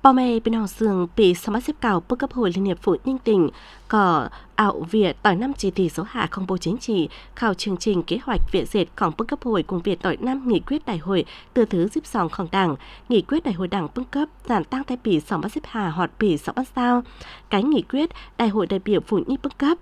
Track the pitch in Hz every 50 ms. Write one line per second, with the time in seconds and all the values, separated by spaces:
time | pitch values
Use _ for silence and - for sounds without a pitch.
0 | - 269 254 254 254 247 233 226 226 226 226 226 214 190 - - 220 214 196 185
1 | 175 175 - - 214 180 180 175 - 226 208 240 247 - 302 - - 233 196 170
2 | - - 247 240 277 269 - 254 233 185 175 190 196 196 170 - - 208 170 -
3 | - 262 269 254 - 233 214 190 165 - - - - - - - - - - 214
4 | 196 180 165 147 117 - - - - - - - 214 202 - 156 151 170 - 220
5 | 202 175 - - - 214 180 180 233 277 269 - - 190 - 196 185 160 - -
6 | 185 - - 240 185 - - 196 190 180 190 180 - 165 202 247 - - 220 185
7 | 156 - - - - - - - 240 220 185 - - 208 190 175 - 220 202 175
8 | 156 - 170 247 - - 196 - - - - 185 120 - - 208 165 - - -
9 | 208 165 160 - 226 - 285 - - 247 220 185 151 - 185 170 170 208 180 -
10 | - 190 151 - - 254 262 269 262 247 214 170 - - 269 302 - - 208 165
11 | 147 180 196 175 - - - - - - - 254 226 214 - 175 170 214 - 311
12 | - - - 220 175 160 - - 185 160 - 196 190 170 139 - - - - -
13 | - - 247 208 170 - 277 330 - 269 190 170 190 175 196 196 160 147 - 247
14 | 254 - - 277 302 311 - - - - 233 196 156 - 262 262 277 - 247 247
15 | - 226 180 151 147 - 196 160 - 220 - 311 - - - 226 202 170 151 180
16 | 175 - - - 220 202 160 151 - - - 247 262 - - 254 247 247 240 247
17 | 247 - - - - - - - - - - 196 214 294 311 220 - - - 277
18 | 311 330 - - - - - - 233 220 196 214 180 - 196 190 - 208 208 165
19 | - - 214 180 165 - 277 269 - 285 - - 285 285 349 339